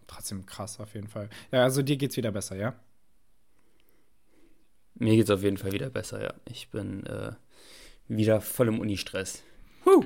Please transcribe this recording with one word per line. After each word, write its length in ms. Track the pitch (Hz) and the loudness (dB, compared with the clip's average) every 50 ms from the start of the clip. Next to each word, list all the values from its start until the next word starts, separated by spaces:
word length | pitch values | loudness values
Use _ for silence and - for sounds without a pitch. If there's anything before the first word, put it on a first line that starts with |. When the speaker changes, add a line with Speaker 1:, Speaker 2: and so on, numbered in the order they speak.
| - | -20
Speaker 1:
trotzdem 400 | - - - - - 101 95 98 | -20 -16 -14 -10 -10 -10 -10 -10
krass 320 | - - - 98 - - - | -12 -12 -10 -10 -10 -10 -12
auf 160 | 107 - - | -14 -12 -12
jeden 140 | 107 104 107 | -12 -12 -10
Fall. 200 | - 107 101 104 - - - - | -10 -10 -10 -10 -12 -16 -8 0
Ja, 140 | 135 127 123 | 4 4 4
also 180 | 131 131 143 | 4 4 2
dir 140 | 135 139 147 | 0 0 0
geht's 200 | 131 143 127 - | 0 -2 -2 -2
wieder 140 | 131 117 110 | -2 -2 -2
besser, 240 | 98 101 - - 95 | -2 -4 -6 -6 -6
ja? 220 | 95 104 127 - - - - - - - - - - - - - - - - - - - - - - - - - - - - - - - - - - - - - - - - - - - _ - | -4 -4 -4 -4 -8 -14 -20 -20 -20 -20 -20 -20 -20 -20 -20 -20 -20 -20 -20 -20 -20 -20 -20 -20 -20 -20 -20 -20 -20 -20 -20 -20 -20 -20 -20 -20 -20 -20 -20 -20 -20 -20 -20 -20 -20 -20 _ -6
Speaker 2:
Mir 220 | - 120 110 110 | 0 2 6 6
geht's 140 | 113 107 104 | 6 6 4
auf 120 | 101 95 | 2 2
jeden 160 | 101 101 98 92 | 2 0 0 0
Fall 140 | - 95 | -2 -4
wieder 180 | 101 - - - | -4 -4 -4 -6
besser, 320 | - 104 - - 107 104 | -6 -8 -8 -8 -8 -8
ja. 120 | 104 - - - - - | -8 -8 -10 -12 -14 -16
Ich 220 | 120 - - - | -16 -16 -14 -10
bin, 340 | - 107 101 101 98 101 - | -8 -8 -6 -6 -8 -8 -10
äh, 260 | - 110 107 104 110 113 - - _ _ - - - - - - - - - - - | -10 -8 -8 -8 -10 -12 -14 -18 _ _ -20 -20 -20 -20 -20 -20 -20 -20 -18 -10 -4
wieder 320 | 113 107 107 107 107 104 | 0 2 4 4 4 4
voll 280 | - - - - 123 113 | 2 0 0 2 2 2
im 120 | 110 - | 2 0
Uni-Stress. 640 | 104 107 98 95 - - - 95 95 - - - - - - - - - - - - | -2 -2 -4 -4 -6 -6 -6 -6 -6 -6 -10 -12 -16 -20 -20 -20 -20 -20 -18 0 6
Huh. 200 | 359 392 294 - | 8 8 8 6